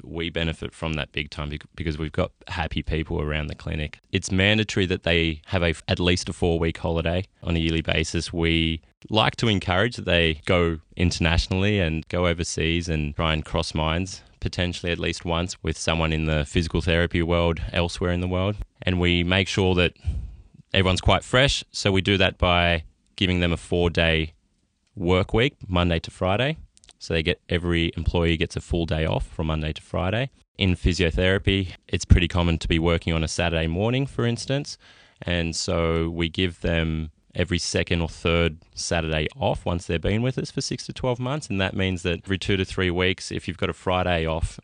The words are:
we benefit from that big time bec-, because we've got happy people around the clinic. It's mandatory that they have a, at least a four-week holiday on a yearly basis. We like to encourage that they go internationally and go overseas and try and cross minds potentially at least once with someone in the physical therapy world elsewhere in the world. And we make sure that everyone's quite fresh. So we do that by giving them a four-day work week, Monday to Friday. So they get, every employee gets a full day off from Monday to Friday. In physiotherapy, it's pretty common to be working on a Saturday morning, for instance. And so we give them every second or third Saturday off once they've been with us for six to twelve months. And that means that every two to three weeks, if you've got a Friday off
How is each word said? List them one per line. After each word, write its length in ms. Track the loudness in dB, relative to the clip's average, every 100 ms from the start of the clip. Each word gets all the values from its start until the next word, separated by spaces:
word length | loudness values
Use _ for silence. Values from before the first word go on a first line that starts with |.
we 240 | -8 -8 -6
benefit 460 | -2 -2 -4 -8
from 180 | -8 -6
that 180 | -4 -6
big 180 | -6 -8
time 180 | -8 -8
bec-, 160 | -8 -12
because 220 | -8 -6 -4
we've 160 | -6
got 200 | -4 -4 _ -10
happy 340 | -6 -4 -4
people 360 | -4 -4 -4 -4
around 280 | -4 -4 -6
the 80 |
clinic. 440 | -8 -8 -6 -6 -10 _
It's 180 | -4 0
mandatory 540 | 2 4 4 2 0
that 200 | 0 0
they 360 | 2 2 2 -2 -2
have 160 | 0
a, 120 | 0 -2 -2
at 100 | 0
least 300 | 2 2 0
a 60 |
four-week 420 | -2 0 2 0 -2
holiday 480 | -2 0 0 -2 -4 _
on 140 | -2 0
a 20 |
yearly 220 | 2 0
basis. 500 | 0 0 0 -2 -4
We 520 | -2 2 2 2 -2 _ _ -2
like 280 | 2 2 2
to 120 | 0
encourage 480 | 0 2 0 0 -2
that 80 |
they 380 | 0 2 2 0
go 360 | 0 2 2 -2 -10 0
internationally 840 | 0 2 2 2 2 0 0 2
and 260 | 0 -2 -4
go 180 | -2 0
overseas 640 | 0 -4 -2 0 0 -2
and 260 | -2 -2 -2
try 160 | 0
and 100 | 0
cross 320 | -2 -4 -2
minds 480 | -2 0 0 -4 -8 -18 -10
potentially 540 | -8 -2 -4 -2 -4
at 60 | -2
least 260 | -2 -4
once 360 | -2 -2 -2 -4
with 160 | -6 -4
someone 340 | 0 0 2
in 140 | 2 0
the 180 | 0
physical 380 | 0 0 0 0
therapy 400 | 2 2 2 0
world 400 | 2 2 2 0 -2
elsewhere 400 | -2 -2 -2 -2
in 80 | 0
the 80 | -2
world. 280 | 0 -2 -2 -8 _
And 180 | -2 2
we 240 | 4 4
make 240 | 4 2 2
sure 260 | 2 4 4
that 180 | 2 0 -6 -6 -8 -14 -20 -20 -4
everyone's 260 | 2 2 2
quite 240 | 2 2
fresh. 400 | 2 2 4 2 -6
So 180 | -4 2
we 120 | 2
do 160 | 4 4
that 180 | 2 2
by 480 | 2 4 4 2 -2 _ _ -2
giving 240 | 0 2
them 120 | 2
a 40 | 0
four-day 800 | 0 2 2 2 2 2 -2 -8 _ _ _ _ _
work 380 | -6 2 2 2
week, 220 | 2 0 -2 -2
Monday 340 | 2 2 2
to 100 | -2
Friday. 480 | -4 -2 0 0 -4 -12 _ _ -20
So 80 | -4
they 100 | -2
get, 160 | 0 -2 -2
every 420 | -2 0 0 0 0
employee 400 | -2 2 2 2
gets 180 | 0 -4
a 60 |
full 240 | -4 -4 -2
day 180 | 0
off 220 | 0 -2 -4
from 220 | -4 -2
Monday 260 | -2 -4
to 80 | -6
Friday. 480 | -6 -4 -2 -2 -6 _ _ 0
In 180 | 2
physiotherapy, 1000 | 2 2 2 2 2 2 2 2 0 -2 -8 -6
it's 200 | -6 6
pretty 220 | 6 6
common 280 | 2 2 2
to 100 | 2
be 120 | 2
working 340 | 4 2 2
on 100 | 0
a 60 | 0
Saturday 380 | 0 0 0 0
morning, 400 | 0 0 0 -2
for 180 | -2
instance. 540 | -2 -2 -4 -4 -4 -14 -20 -20 -20 _
And 340 | -4 0 0
so 540 | -2 -2 0 2 0 -2
we 220 | 0 -2
give 320 | 0 -2 -2
them 480 | 0 0 0 -2 -4 -10 _
every 240 | -4 -2 0
second 420 | -2 -2 0 0
or 80 | -2
third 480 | -2 0 2 2 0 _
Saturday 540 | -12 -4 -2 0 -2 -2 -2
off 300 | -2 -2 -2
once 200 | -4 -2
they've 140 | -2
been 220 | 0 0
with 160 | -2 -4
us 120 | -6
for 120 | -6
six 240 | -6 -8 -10
to 80 |
twelve 260 | -6 -4 -4
months. 300 | -4 -6 -4
And 100 | -2
that 160 | -2 0
means 280 | -2 0
that 160 | -2 -4
every 140 | -2 -4
two 180 | 0 0
to 80 |
three 260 | 0 0 0
weeks, 400 | 2 0 0 -6
if 160 | -8 -8
you've 120 | -6
got 100 | -4
a 60 |
Friday 500 | -4 -2 0 2 0
off 340 | 0 -2 -4 -6